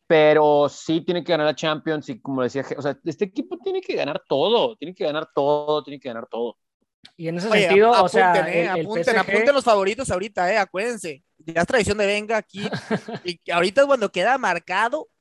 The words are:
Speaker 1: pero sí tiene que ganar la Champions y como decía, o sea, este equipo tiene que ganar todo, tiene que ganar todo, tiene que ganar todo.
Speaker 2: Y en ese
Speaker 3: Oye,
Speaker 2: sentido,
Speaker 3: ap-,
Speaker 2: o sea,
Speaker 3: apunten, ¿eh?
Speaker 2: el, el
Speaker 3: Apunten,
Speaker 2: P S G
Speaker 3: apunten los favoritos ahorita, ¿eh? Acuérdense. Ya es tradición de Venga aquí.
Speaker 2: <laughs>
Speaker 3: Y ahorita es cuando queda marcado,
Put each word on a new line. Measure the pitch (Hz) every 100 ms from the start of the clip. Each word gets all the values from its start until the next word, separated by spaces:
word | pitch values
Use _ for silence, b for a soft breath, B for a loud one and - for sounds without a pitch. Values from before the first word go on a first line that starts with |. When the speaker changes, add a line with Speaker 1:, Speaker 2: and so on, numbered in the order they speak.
| -
Speaker 1:
pero | 160 151 151 151 147 143
sí | - - 160
tiene | 143 175
que | 143
ganar | 165 151
la | 147
Champions | 165 151 160 160 151
y | 117
como | - 131
decía, | 123 135 131 151
o |
sea, | 139 131
este | 165 143 202
equipo | 277 349 349
tiene | 392 381
que | 370 -
ganar | 139 - -
todo, | 139 175 226 135 110
tiene | 160
que | 185 165
ganar | 147 156
todo, | - 143 147 147 151
tiene | 143 139
que | 135
ganar | 113 -
todo. | 113 120 - _ _ _ _ - -
Speaker 2:
Y | 160
en | 170
ese | 208
Speaker 3:
Oye, | 214
Speaker 2:
sentido, | 185 196 220 233
Speaker 3:
ap-, |
Speaker 2:
o | 185
sea, | 190 185
Speaker 3:
apunten, | 175 160
¿eh? | 170
Speaker 2:
el, | 170
el | 185 165
Speaker 3:
Apunten, |
Speaker 2:
P | 208
S | 208
G | 226
Speaker 3:
apunten | 190 202 233 277
los |
favoritos | 247 208 190 220 269
ahorita, | 185 220 202 180
¿eh? | 214
Acuérdense. | 190 180 226 226 175 135 _ _ 160
Ya | 165
es | 175
tradición | 254 190 208
de | 196
Venga | 208 208 226
aquí. | - 196
Speaker 2:
<laughs> | 202 - - 220 - 226
Speaker 3:
Y | 180 170 -
ahorita | 170 180 208
es | 277
cuando | 262 202
queda | 180 202 262
marcado, | 220 170 - 185 233 294 - _